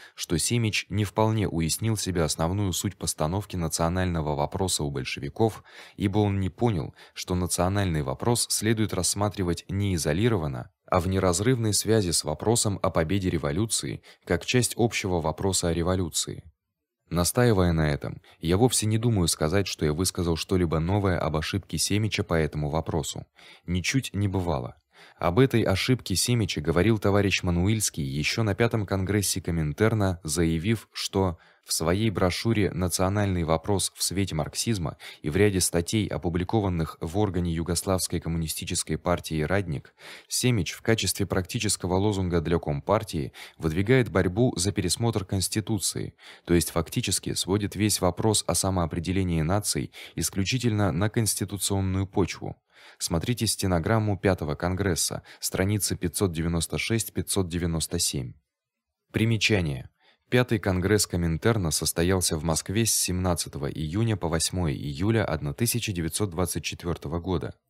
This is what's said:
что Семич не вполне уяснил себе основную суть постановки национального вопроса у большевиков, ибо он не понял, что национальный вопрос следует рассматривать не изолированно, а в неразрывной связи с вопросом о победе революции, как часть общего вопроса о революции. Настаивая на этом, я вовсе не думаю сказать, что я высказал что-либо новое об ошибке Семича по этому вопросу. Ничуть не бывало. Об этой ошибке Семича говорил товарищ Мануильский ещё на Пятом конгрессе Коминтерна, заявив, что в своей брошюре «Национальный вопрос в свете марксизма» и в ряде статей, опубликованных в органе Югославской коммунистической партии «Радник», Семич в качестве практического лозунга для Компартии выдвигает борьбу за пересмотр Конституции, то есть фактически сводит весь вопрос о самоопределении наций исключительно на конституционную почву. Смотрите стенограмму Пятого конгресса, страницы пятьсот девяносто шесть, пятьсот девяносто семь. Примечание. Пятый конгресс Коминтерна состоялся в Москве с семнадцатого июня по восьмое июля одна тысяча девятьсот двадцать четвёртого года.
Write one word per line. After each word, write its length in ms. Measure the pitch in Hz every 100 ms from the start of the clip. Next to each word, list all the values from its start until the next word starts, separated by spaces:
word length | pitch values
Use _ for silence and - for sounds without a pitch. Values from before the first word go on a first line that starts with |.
| -
что 240 | - - 82
Семич 480 | - 120 113 - -
не 120 | 101
вполне 440 | 104 - 110 110 101
уяснил 480 | 82 80 - 110 107
себе 260 | - 87
основную 500 | 76 - 82 98 101
суть 240 | 82 107 -
постановки 600 | 85 - 78 95 - 92
национального 800 | 82 - 82 90 92 85 76 71
вопроса 480 | 73 - 95 -
у 80 | 76
большевиков, 720 | 67 64 - 69 - 113 - - - - -
ибо 220 | 101 101
он 200 | 104 98
не 100 | 92
понял, 460 | - 120 92 - - -
что 200 | - -
национальный 680 | 90 90 - 90 101 95 78
вопрос 440 | 67 - 117 120 -
следует 460 | - 107 113 104
рассматривать 680 | 92 87 101 104 - 87 85 -
не 280 | 95 101 90
изолированно, 760 | 78 80 117 107 78 62 - _ -
а 140 | 90
в 80 | 92
неразрывной 640 | 95 92 87 104 127 110
связи 380 | 98 98 110 87
с 100 | 78
вопросом 560 | 76 76 107 117 110 95
о 100 | 95
победе 380 | 90 80 101 92
революции, 760 | 87 73 76 110 - 69 - - -
как 220 | - 87 -
часть 280 | 123 117 -
общего 440 | 113 - 98 90
вопроса 460 | 78 78 95 90 87
о 80 |
революции. 720 | 82 82 92 85 - - - - - _ _ _ _ -
Настаивая 640 | 82 87 - 123 98 90
на 180 | 80 78
этом, 320 | 71 60 - - -
я 160 | 82 92
вовсе 300 | 123 - 107
не 100 | 110
думаю 320 | 120 107 82
сказать, 380 | - 78 98 95
что 180 | -
я 80 | 78
высказал 440 | 76 92 - 85 80
что-либо 420 | - 95 85 80
новое 400 | 82 104 98 87
об 180 | 76 76
ошибке 400 | 80 98 - 80
Семича 480 | - 101 107 -
по 80 | -
этому 380 | 82 76 76 73
вопросу. 560 | 76 - 80 69 - - _ - - -
Ничуть 480 | 90 85 135 -
не 140 | 98 101
бывало. 480 | 95 87 69 62 - _ - - -
Об 200 | 87 90
этой 240 | 131 120
ошибке 520 | 101 95 - 123 -
Семича 480 | 90 - 120 101 -
говорил 360 | 78 82 101 110
товарищ 440 | 101 101 101 -
Мануильский 600 | 92 85 95 110 - -
ещё 420 | 69 69 76 -
на 100 | 110
Пятом 320 | 95 120 113 98
конгрессе 560 | 98 95 104 98 92
Коминтерна, 800 | - 85 76 73 110 110 98 87
заявив, 640 | 78 76 82 82 92 113 -
что 440 | - - 98 95 85 - _
в 80 | -
своей 380 | - 80 95 113
брошюре 640 | 98 92 - 117 113 95
«Национальный 720 | 80 90 - 92 104 101 87
вопрос 480 | 80 80 - 98 -
в 80 | -
свете 320 | - 87 95
марксизма» 600 | 80 71 - - 104 73 - - -
и 100 | 76
в 60 | 82
ряде 240 | 104 92
статей, 480 | - 85 85 110 98
опубликованных 880 | - 90 85 87 113 98 87 80 -
в 160 | 82 92
органе 340 | 104 87 87
Югославской 640 | 82 80 85 - 92 - 87
коммунистической 800 | 82 82 80 - - 87 - 78
партии 440 | 87 87 - 80
«Радник», 520 | 76 95 87 67 - _ - - -
Семич 460 | - 127 117 78
в 100 | -
качестве 420 | - 113 95 -
практического 680 | 98 95 90 123 110 - 90
лозунга 460 | 92 104 98 90 85
для 180 | 80 85
Компартии 760 | - 71 - 101 101 82 65 - - -
выдвигает 500 | 80 78 101 131 110
борьбу 440 | 90 92 90 123 -
за 160 | 98
пересмотр 520 | 98 90 - 117 110
Конституции, 880 | 95 101 90 110 107 104 - - - - - -
то 100 | -
есть 160 | 85 -
фактически 640 | 85 82 - 113 - 73
сводит 420 | - - 101 101 90
весь 240 | 107 -
вопрос 420 | 92 - 110 104 -
о 80 | 85
самоопределении 840 | 95 95 82 87 82 90 92 82
наций 500 | 78 101 - 76 62 - - -
исключительно 760 | 85 - 95 131 117 107 101
на 180 | 73 107
конституционную 960 | - 107 - 101 98 - 98 95 95 92
почву. 520 | - 87 - - - _ - - -
Смотрите 480 | - 85 82 120 110
стенограмму 720 | - 98 87 82 113 104 98
Пятого 380 | 101 90 76 73
конгресса, 640 | 87 92 95 80 - - - -
страницы 580 | - - 95 104 - 90
пятьсот 360 | 87 - 98
девяносто 440 | 82 82 85 82 76
шесть, 360 | - 113 -
пятьсот 360 | - 85 101 90
девяносто 520 | 85 85 82 - 87
семь. 340 | - 73 64 - _ _ _ _ _ _ _
Примечание. 760 | - 113 110 - 104 82 67 - _ _ _ _
Пятый 300 | 123 123 110
конгресс 480 | 101 92 92 104 -
Коминтерна 640 | 90 85 80 110 110 85
состоялся 680 | - 78 - 85 95 - 82
в 40 |
Москве 440 | 82 80 - 98 113
с 80 |
семнадцатого 760 | - - 90 92 85 - - 69
июня 460 | - 78 92 113 104
по 120 | 82
восьмое 440 | 80 - 92 85
июля 540 | 67 71 69 101 113 -
одна 260 | 80 73
тысяча 400 | 71 120 120 -
девятьсот 380 | 87 80 - 104
двадцать 340 | 82 87 85
четвёртого 560 | - - 87 82 78 85
года. 340 | 87 85 - -